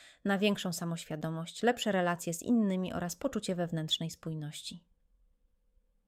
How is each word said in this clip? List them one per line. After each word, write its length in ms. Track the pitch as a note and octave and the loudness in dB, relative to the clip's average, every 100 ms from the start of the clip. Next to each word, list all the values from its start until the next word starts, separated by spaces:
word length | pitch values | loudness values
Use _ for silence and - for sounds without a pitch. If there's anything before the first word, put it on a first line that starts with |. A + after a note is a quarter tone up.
| - - G3+ | -20 -6 0
na 120 | G3 | 4
większą 360 | G#3 G3+ F#3 | 4 2 -2
samoświadomość, 920 | E3 E3+ E3 - D3+ D#3+ E3 E3+ - | -2 -4 -4 -6 -4 -2 -4 -6 2
lepsze 280 | A#3 B3 A3 | 2 4 2
relacje 420 | F#3+ F3 F3 E3+ | 2 2 0 -2
z 80 | E3+ | -4
innymi 520 | - A#3+ G3+ F#3 F3+ | 4 4 6 2 0
oraz 220 | - F3 - | -2 -4 -4
poczucie 400 | C4+ G#3+ - F3+ | -2 -2 -2 0
wewnętrznej 540 | E3+ D#3+ D#3 - E3 | 0 0 0 -2 -2
spójności. 760 | - D#3+ D#3 D3 - - F3 _ _ _ _ _ _ _ _ _ _ _ _ | -6 -6 -6 -6 -8 -12 -14 _ _ _ _ _ _ _ _ _ _ _ _